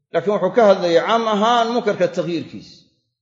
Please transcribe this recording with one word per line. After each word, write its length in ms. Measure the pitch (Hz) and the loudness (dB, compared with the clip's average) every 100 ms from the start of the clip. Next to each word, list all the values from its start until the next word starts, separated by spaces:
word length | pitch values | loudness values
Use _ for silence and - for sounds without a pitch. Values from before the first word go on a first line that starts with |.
| _ | _
laakiin 180 | 165 196 | -4 -2
wuxuu 180 | 202 180 | -2 0
ka 80 | 240 208 | 4 4
hadlayay 340 | 185 175 165 | 4 2 0
caam 240 | 170 226 220 | 2 0 0
ahaan 380 | 208 220 240 226 | 0 2 2 0
munkarka 340 | 240 208 190 180 | -2 -2 -2 -2
taghyiirkiisa. 680 | 185 160 165 - 101 - - _ _ _ _ | -2 -6 -6 -8 -16 -20 -20 _ _ _ _